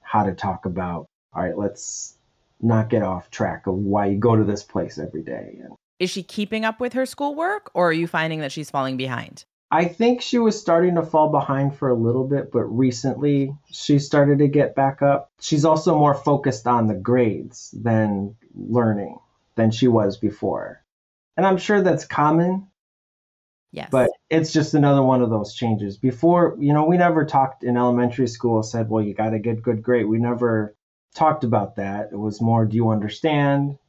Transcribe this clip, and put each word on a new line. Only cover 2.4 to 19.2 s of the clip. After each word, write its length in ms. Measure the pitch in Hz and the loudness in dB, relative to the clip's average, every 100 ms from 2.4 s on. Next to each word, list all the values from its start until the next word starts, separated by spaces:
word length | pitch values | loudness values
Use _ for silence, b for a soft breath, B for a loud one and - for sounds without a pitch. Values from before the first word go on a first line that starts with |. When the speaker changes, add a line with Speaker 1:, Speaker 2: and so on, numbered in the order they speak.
| _ _ | _ _
Speaker 1:
not 280 | 113 113 110 | 0 0 0
get 140 | 117 | 0
off 260 | 101 90 - | -2 -6 -10
track 360 | - 95 85 - | -6 -6 -4 -6
of 80 | 92 | -4
why 320 | 101 104 101 | -2 0 0
you 100 | 101 | 2
go 160 | 120 110 | 4 4
to 80 | |
this 200 | 104 101 | 4 -2
place 360 | - - - - | -6 -6 -6 -8
every 240 | 80 80 | -10 -10
day. 360 | - 57 50 - | -10 -12 -12 -18
And 120 | - - _ _ | -20 -20 _ _
Speaker 2:
Is 100 | 180 | -6
she 100 | 196 | -6
keeping 400 | 170 - 208 220 | -10 -8 -6 -4
up 160 | 220 220 | -4 -4
with 140 | 247 | -6
her 120 | 247 262 | -4 -6
schoolwork, 640 | - 285 294 349 415 - | -4 -6 -4 -4 -6 -6
or 160 | - 175 | 0 0
are 40 | |
you 140 | 160 170 | 0 -2
finding 320 | 165 160 156 | -2 -4 -4
that 100 | 143 | -8
she's 180 | 160 147 | -8 -8
falling 280 | 143 131 131 | -4 -4 -4
behind? 480 | 131 120 - - - _ _ | -6 -6 -10 -18 -20 _ _
Speaker 1:
I 140 | 156 175 | 0 0
think 360 | - 233 247 | 2 2 2
she 180 | - 240 | 0 0
was 200 | 226 214 | 2 0
starting 360 | - 170 180 170 | 0 2 4 0
to 80 | |
fall 260 | 160 156 151 | 0 2 2
behind 460 | 147 143 135 139 - | 2 0 -2 -2 -2
for 140 | 135 | -2
a 40 | 120 | 0
little 300 | 113 127 135 | 2 0 0
bit, 260 | 139 135 | -2 -2
but 120 | 123 92 | -2 -2
recently 880 | 113 131 120 135 - 147 143 135 143 _ | 0 0 0 -4 -2 0 0 -2 -6 _
she 300 | - - 143 | -12 0 0
started 400 | 143 151 143 143 | 2 2 4 4
to 80 | 147 | 4
get 280 | 147 135 - | 4 0 2
back 260 | 135 135 | -2 2
up. 280 | 143 139 - _ | 0 0 -2 _
She's 240 | - 151 160 | -2 0 2
also 320 | 156 180 156 | 2 2 4
more 160 | 147 143 | 4 2
focused 520 | - 143 139 120 120 | 0 0 0 -4 0
on 200 | 123 110 | 0 0
the 80 | 98 | -2
grades 760 | 101 123 117 85 65 - - | 0 2 2 0 -8 -16 -18
than 680 | 104 113 110 107 101 101 107 _ - | -8 0 0 0 -2 -6 -10 _ -16
learning 640 | 98 117 113 101 95 - | -4 0 0 -2 -6 -14